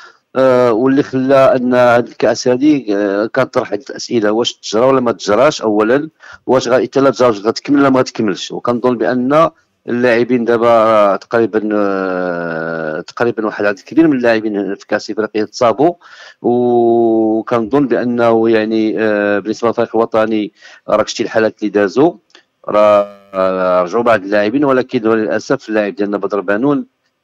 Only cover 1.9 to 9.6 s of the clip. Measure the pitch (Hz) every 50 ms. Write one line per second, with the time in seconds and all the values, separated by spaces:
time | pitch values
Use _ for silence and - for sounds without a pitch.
1.9 | 120 120 120 - - - 131 110 117 - - 127 123 123 139 156 151 139 117 107
2.9 | 101 101 104 98 98 101 110 110 - 135 127 - - 131 110 - 104 101 - -
3.9 | - 104 - - 123 113 104 104 107 113 120 - - _ - - - 110 127 135
4.9 | 135 131 123 117 110 - - 95 104 110 135 156 151 - 107 110 104 107 107 110
5.9 | 127 143 156 160 _ _ - - - - - - 123 131 127 120 123 127 104 -
6.9 | - 135 139 135 117 - 127 123 107 101 98 113 113 - - - 143 139 139 135
7.9 | 131 127 131 - - - 113 101 87 - - - 90 87 - 123 120 117 117 127
8.9 | 123 113 110 95 127 127 123 131 147 156 165 - - _